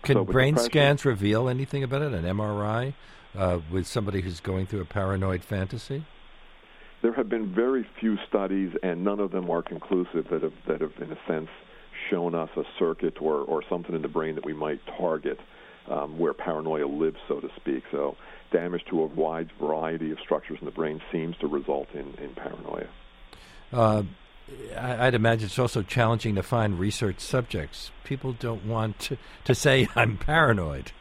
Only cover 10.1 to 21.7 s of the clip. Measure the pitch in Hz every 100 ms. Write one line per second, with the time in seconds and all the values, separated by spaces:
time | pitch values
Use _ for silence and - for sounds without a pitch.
10.1 | 82 78 80 80 - - 80 78 - -
11.1 | - - 80 80 - - - - - -
12.1 | 92 85 82 80 - 73 - 87 80 -
13.1 | - 78 76 69 78 73 90 85 82 76
14.1 | 78 80 78 76 76 76 73 - - 90
15.1 | 78 78 - - - - - - 76 73
16.1 | 78 82 - - 78 80 78 71 71 80
17.1 | 76 - 71 - - - 65 - 71 71
18.1 | - - - - 82 87 87 - 85 80
19.1 | 80 78 80 82 - 76 78 80 82 80
20.1 | 78 - 76 - 76 73 78 80 78 -
21.1 | 85 80 85 76 73 69